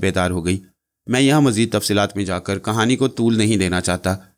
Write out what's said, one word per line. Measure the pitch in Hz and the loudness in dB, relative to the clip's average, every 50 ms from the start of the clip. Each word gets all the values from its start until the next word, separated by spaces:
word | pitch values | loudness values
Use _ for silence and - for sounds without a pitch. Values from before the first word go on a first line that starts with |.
बेदार | 104 95 87 92 90 90 | -2 -2 0 0 -2 -2
हो | 90 90 | -2 -2
गई। | 82 87 92 95 - - _ _ _ _ _ _ _ - | -2 -2 -2 -4 -6 -12 _ _ _ _ _ _ _ -2
मैं | 120 131 | 0 2
यहाँ | 139 135 147 151 | 4 4 4 4
मज़ीद | 143 131 104 107 117 113 | 4 4 4 2 0 0
तफसीलात | - 107 - - 101 101 101 101 - | 0 -2 -2 0 0 0 0 0 -2
में | 101 98 | -4 -4
जाकर | 92 92 90 - - 98 95 | -4 -4 -4 -4 -4 -6 -4
कहानी | - 107 107 113 110 120 131 | -4 -4 -2 0 0 2 2
को | 110 135 127 | 0 0 -2
तूल | - - 113 117 113 | 0 0 0 2 2
नहीं | 110 107 110 113 98 | 2 2 2 2 2
देना | 92 90 90 90 | 0 0 0 -2
चाहता। | 87 92 90 87 - 92 95 95 - _ _ | -2 -2 -4 -2 -2 -4 -4 -4 -8 _ _